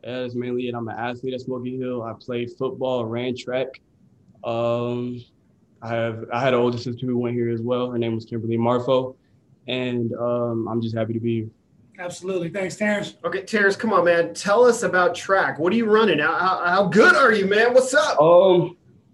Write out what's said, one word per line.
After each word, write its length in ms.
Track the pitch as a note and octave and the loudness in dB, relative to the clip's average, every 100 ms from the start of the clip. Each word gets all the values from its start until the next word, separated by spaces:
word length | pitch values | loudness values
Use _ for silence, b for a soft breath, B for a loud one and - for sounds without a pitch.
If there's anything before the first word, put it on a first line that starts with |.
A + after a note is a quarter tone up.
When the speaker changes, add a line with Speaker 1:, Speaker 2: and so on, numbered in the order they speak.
Speaker 1:
yeah, 180 | A#2 B2+ | -10 -8
that's 140 | B2 A#2+ | -6 -6
mainly 320 | B2 B2 B2 | -6 -4 -4
it. 80 | A#2 | -6
I'm 120 | A2+ | -8
an 100 | G#2+ | -6
athlete 360 | A#2+ B2 C3 | -8 -6 -8
at 80 | B2+ | -8
Smoky 360 | B2+ B2+ B2 C3 | -8 -8 -8 -8
Hill. 260 | B2+ B2 | -6 -6
I 100 | A2+ A2 | -8 -12
played 300 | - A#2+ A#2+ - | -8 -6 -6 -6
football, 480 | C3 B2+ C3 B2+ A2 | -8 -4 -4 -4 -4
ran 300 | A#2 B2+ B2 | -4 -4 -6
track. 460 | - B2+ - - _ _ _ _ _ _ | -4 -4 -4 -10 _ _ _ _ _ _
Um, 800 | A#2 A#2 A#2 A#2+ A#2+ B2 B2 A#2+ A#2+ _ _ _ _ _ | -6 -2 -2 -2 -2 -4 -6 -10 -14 _ _ _ _ _
I 80 | A#2 | -6
have, 360 | A#2 A2+ A2 - | -4 -2 -6 -6
I 60 | A#2+ | -2
had 140 | C3+ | 2
an 60 | A#2+ | 2
older 180 | B2 A#2+ | 2 -2
sister 280 | A#2+ A#2+ B2+ | -6 -6 -4
who 120 | A#2+ | -2
went 180 | A#2+ A#2+ | -2 -2
here 140 | A#2 | -2
as 120 | A#2 | -4
well. 280 | A#2 B2 B2 | -2 -2 -2
Her 80 | A#2+ | -4
name 180 | A2+ A2+ | -2 -4
was 100 | A2+ | -6
Kimberly 320 | A#2 A2+ A#2 | -8 -4 0
Marfo. 580 | A#2 B2 B2 C3 B2+ - _ _ _ _ - | 2 0 2 0 -2 -10 _ _ _ _ -8
And, 460 | B2+ B2+ B2 A#2 - | -6 -4 -4 -4 -4
um, 520 | A#2+ A#2+ A#2+ A2+ A2 | -4 -2 -2 -4 -4
I'm 120 | A#2 | -4
just 140 | A2+ A2+ | -4 -4
happy 180 | A2+ | -4
to 60 | A2+ | -4
be 160 | A#2 A2+ | -4 -4
here. 140 | A2 - _ _ _ - | -6 -14 _ _ _ -14
Speaker 2:
Absolutely. 500 | F3+ F3 F3+ F#3 E3 | -12 -10 -8 -6 -6
Thanks, 260 | D3+ F3 - | -6 -8 -4
Terrence. 380 | G#3 G#3 - - | -2 -2 -6 -8
Speaker 3:
Okay, 200 | E3+ E3 | -8 -6
Terrence, 320 | - G#3+ G3 G3 | -4 2 2 2
come 180 | A3 | 2
on, 120 | F#3 F3 | 4 4
man. 280 | E3+ E3 | 4 0
Tell 300 | - G#3 G#3 B3 | -4 0 4 4
us 160 | A3+ | 4
about 300 | F3+ F#3 F3 | 0 2 2
track. 460 | - - F#3+ D3 C3+ | 0 0 0 0 0
What 120 | F3 | 0
are 40 | A3+ | 2
you 100 | G#3+ | 4
running? 320 | G#3+ G#3+ D3 | 4 4 2
How, 140 | D3+ D#3+ | 2 0
how, 280 | F#3 - F3 | 0 0 2
how 200 | F#3+ F#3 | 2 4
good 260 | F#3 E4+ D#4+ | 6 6 6
are 160 | B3+ | 4
you, 140 | G#3+ F#3+ | 4 2
man? 280 | G#3 A#3+ B3+ | 2 4 4
What's 180 | B3+ | 4
up? 260 | C#4+ D4+ C#3+ | 2 2 4
Speaker 1:
Um, 560 | D#3+ F3 F#3+ F3 - - _ _ _ | 6 8 8 4 2 -6 _ _ _